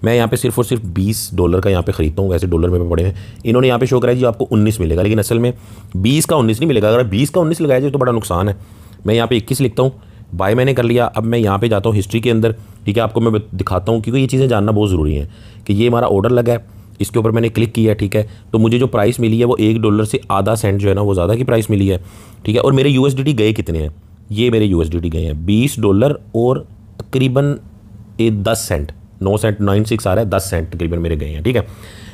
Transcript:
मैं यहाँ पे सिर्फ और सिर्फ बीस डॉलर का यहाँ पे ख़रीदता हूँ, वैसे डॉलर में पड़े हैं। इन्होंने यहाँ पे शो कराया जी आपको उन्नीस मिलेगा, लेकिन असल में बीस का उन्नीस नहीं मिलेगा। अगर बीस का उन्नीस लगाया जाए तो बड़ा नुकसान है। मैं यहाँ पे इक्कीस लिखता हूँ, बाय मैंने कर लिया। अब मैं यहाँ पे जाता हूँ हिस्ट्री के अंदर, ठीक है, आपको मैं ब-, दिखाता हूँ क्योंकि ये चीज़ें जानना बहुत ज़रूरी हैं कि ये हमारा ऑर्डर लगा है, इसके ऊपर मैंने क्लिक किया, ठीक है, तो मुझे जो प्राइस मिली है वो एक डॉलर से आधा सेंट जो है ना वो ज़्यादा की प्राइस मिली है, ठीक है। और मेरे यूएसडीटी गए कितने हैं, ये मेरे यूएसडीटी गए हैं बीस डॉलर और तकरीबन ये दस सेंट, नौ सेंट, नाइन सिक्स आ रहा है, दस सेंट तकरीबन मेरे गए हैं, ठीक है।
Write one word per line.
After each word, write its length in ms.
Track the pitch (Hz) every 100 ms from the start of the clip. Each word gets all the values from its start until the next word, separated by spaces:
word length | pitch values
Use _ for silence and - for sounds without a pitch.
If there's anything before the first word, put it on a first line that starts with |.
मैं 120 | 110 120
यहाँ 120 | 117
पे 100 | 123
सिर्फ 220 | 127 113
और 60 | -
सिर्फ 200 | 120 104
बीस 420 | 85 98 107 - 92
डॉलर 260 | 87 92
का 80 | 101
यहाँ 140 | 95
पे 80 | 85
ख़रीदता 300 | - 78 78
हूँ, 100 | 98
वैसे 160 | 87 92
डॉलर 220 | 85 87
में 200 | 90 85
पड़े 140 | 85
हैं। 120 | 90 92 - - 117
इन्होंने 220 | 120 127
यहाँ 120 | 120
पे 80 | 127
शो 120 | 127
कराया 180 | 120 123
जी 60 | 123
आपको 200 | 113 127
उन्नीस 320 | 110 107 107
मिलेगा, 220 | 85 82
लेकिन 180 | 101 110
असल 200 | 98 117
में 140 | 120 123 - - - 92
बीस 280 | 104 143 151
का 100 | 160
उन्नीस 240 | 113 110
नहीं 80 | 160
मिलेगा। 220 | 127 104
अगर 140 | 117 120
बीस 240 | 98 147
का 120 | 185
उन्नीस 200 | 160 165
लगाया 180 | 156 127
जाए 120 | 143
तो 80 | 139
बड़ा 120 | 127
नुकसान 380 | 117 101 87 101
है। 60 | 98 - - - - -
मैं 100 | 113
यहाँ 120 | 117
पे 100 | 123
इक्कीस 240 | 104 131
लिखता 220 | 131 -
हूँ, 100 | 131 - - - - 87
बाय 200 | 95 117
मैंने 180 | 131
कर 100 | 127
लिया। 220 | 117 120 117
अब 160 | - 113
मैं 140 | 117
यहाँ 200 | 107 98
पे 100 | 117
जाता 200 | 104 113
हूँ 60 | 104
हिस्ट्री 240 | 98 117
के 80 | 120
अंदर, 260 | 113 113 110 - - -
ठीक 120 | 104
है, 60 |
आपको 180 | 110 117
मैं 120 | 113
ब-, 140 | 107 -
दिखाता 380 | 92 95 - 95
हूँ 100 | 117
क्योंकि 200 | 110 131
ये 60 | 131
चीज़ें 200 | 131 131
जानना 240 | 113 104
बहुत 180 | 104 104
ज़रूरी 260 | 90 76 73
हैं 140 | 73 - - - -
कि 60 |
ये 140 | 101 120
हमारा 200 | 117 120
ऑर्डर 200 | 98 110
लगा 220 | 123 120
है, 120 | 120 - - - -
इसके 200 | 101 117
ऊपर 120 | 110
मैंने 180 | 113 117
क्लिक 240 | 110 113
किया, 200 | 117 110
ठीक 220 | 101 101 107
है, 120 | 107 - -
तो 60 | 113
मुझे 200 | 113 120
जो 80 | 127
प्राइस 300 | 117 104 120
मिली 200 | 117 113
है 60 | 120
वो 120 | 120
एक 220 | 107 113
डॉलर 240 | 110 104 107
से 160 | - -
आधा 240 | 98 98 113
सेंट 240 | 104 98
जो 80 | 101
है 60 | 95
ना 60 |
वो 120 | 101
ज़्यादा 220 | 92 87 117
की 80 |
प्राइस 260 | 127 117 104
मिली 160 | 104 98
है, 100 | 90 - - - - -
ठीक 100 | 110
है। 60 |
और 120 | -
मेरे 160 | 135 135
यूएसडीटी 440 | 131 139 131 135 131
गए 180 | 107
कितने 260 | 107 95 82
हैं, 140 | 78 - - - -
ये 180 | 104 120
मेरे 140 | 113 107
यूएसडीटी 440 | 87 80 85 85
गए 120 | 82
हैं 240 | 80 76 82
बीस 340 | 104 135 -
डॉलर 400 | 107 98 135 143 - 113
और 280 | 120 135 - - - -
तकरीबन 580 | - 131 131 127 143 143 - - - - - -
ये 100 | 113
दस 260 | 107 98 113
सेंट, 320 | - 85 76 - - -
नौ 160 | 95 104
सेंट, 240 | 113 98
नाइन 220 | 101 101 110
सिक्स 220 | 117 101
आ 60 |
रहा 100 | 92
है, 60 | 113
दस 200 | 92 -
सेंट 200 | 85 80
तकरीबन 300 | 85 85 85
मेरे 180 | 85 78
गए 100 | 73
हैं, 160 | 76
ठीक 120 | 92 123
है। 120 | - - - - -